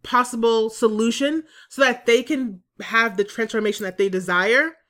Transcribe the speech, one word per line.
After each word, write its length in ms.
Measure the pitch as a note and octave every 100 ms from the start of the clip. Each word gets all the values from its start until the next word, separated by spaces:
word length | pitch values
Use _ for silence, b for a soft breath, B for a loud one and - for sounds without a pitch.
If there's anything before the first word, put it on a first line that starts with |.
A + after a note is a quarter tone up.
possible 640 | - B3 B3 A#3 A#3 A3+ A3
solution 720 | - A3+ G#3+ A3+ A#3 C#4 D#4+ - B B
so 120 | -
that 240 | C4+ A#3+ -
they 160 | A#3+
can 400 | B3+ D4 B3 F#3 _ _
have 340 | - A3+ A3+ F#3+
the 80 |
transformation 640 | G3+ - A3 A3+ G#3+ G3+ G3
that 120 | F#3
they 120 | G3
desire 640 | F#3 F3+ F3+ G3 B3+ D#4+ - _